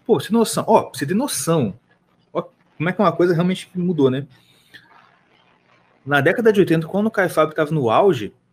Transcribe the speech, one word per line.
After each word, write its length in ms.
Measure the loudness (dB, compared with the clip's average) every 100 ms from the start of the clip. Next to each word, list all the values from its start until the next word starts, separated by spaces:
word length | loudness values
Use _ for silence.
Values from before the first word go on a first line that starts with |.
| -2
pô, 140 | -2
você 80 | 0
tem 80 | -2
noção, 260 | 0 -2 0
ó, 220 | 0 0
você 120 | -8
tem 120 | -4 -4
noção, 580 | -4 -6 -2 -2 -2 -6 _ _ _ _ _
ó, 100 | -10 -10 _ _ -8
como 120 | -6
é 40 |
que 80 | 0
uma 120 | 0
coisa 220 | 2 0
realmente 340 | 2 0 -2 -8
mudou, 360 | -6 -4 0 0
né? 160 | 0 -8 _ _ _ _ -20 _ _ _ _ _ _ _ _ _ _ _ _
Na 160 | -2 0
década 320 | 2 2 2
de 80 | 4
oitenta, 260 | 2 2 -2
quando 200 | -2 -2
o 40 |
Caio 200 | 0 -2
Fábio 240 | 0 0
tava 160 | 0 -2
no 200 | 0 2
auge, 420 | 4 4 2 -4 -14 _